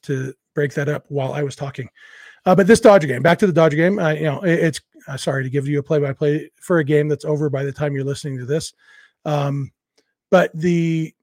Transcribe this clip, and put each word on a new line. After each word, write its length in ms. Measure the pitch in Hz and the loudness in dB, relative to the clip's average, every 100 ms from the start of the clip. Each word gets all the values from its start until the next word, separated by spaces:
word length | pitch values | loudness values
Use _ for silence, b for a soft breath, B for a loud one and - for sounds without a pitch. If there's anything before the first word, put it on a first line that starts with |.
to 300 | - 135 131 - _ | -8 -8 -8 -14 _
break 220 | - 143 151 | -4 -4 -4
that 140 | 143 | -4
up 160 | 139 - | -6 -8
while 240 | 139 131 | -6 -6
I 80 | 135 | -6
was 140 | 143 - | -8 -8
talking. 340 | 139 - 127 B B B B B - | -12 -12 -14 B B B B B 2
Uh, 100 | 180 | 4
but 100 | 196 | 6
this 140 | 226 | 6
Dodger 280 | 233 196 151 | 8 8 6
game, 140 | 127 | 0
back 160 | 147 170 | 2 2
to 80 | 202 | 2
the 60 | |
Dodger 220 | 165 160 151 | 4 2 4
game. 240 | 170 202 | 0 0
Uh, 120 | 165 | -2
you 120 | 151 | -2
know, 180 | 156 135 | -4 -2
it, 120 | 190 | 0
it's, 280 | 165 165 139 - _ - | 0 0 -4 -12 _ -14
uh, 100 | 135 | -8
sorry 260 | - 135 | -6 -4
to 60 | 131 | -4
give 180 | 139 135 | -4 -2
you 120 | 143 | -4
a 40 | |
play-by-play 680 | 139 156 143 139 151 151 143 _ | -2 -2 -2 -2 -2 -2 -6 _
for 180 | - 175 | -2 0
a 40 | |
game 240 | 139 151 151 | 2 2 0
that's 180 | 143 156 | -2 -4
over 240 | 151 151 | -4 -2
by 140 | 135 | -4
the 80 | 139 | -6
time 220 | 135 147 | -4 -4
you're 100 | 139 | -4
listening 340 | 135 143 151 131 | -6 -8 -8 -10
to 80 | 123 | -6
this. 280 | 151 - b b b b _ 160 | -6 -6 b b b b _ -6
Um, 460 | 147 143 139 135 _ _ _ _ _ _ | -4 -2 -4 -8 _ _ _ _ _ _
but 200 | 185 165 | 2 2
the 600 | 160 175 170 165 160 160 - | 0 0 0 0 -2 -6 -10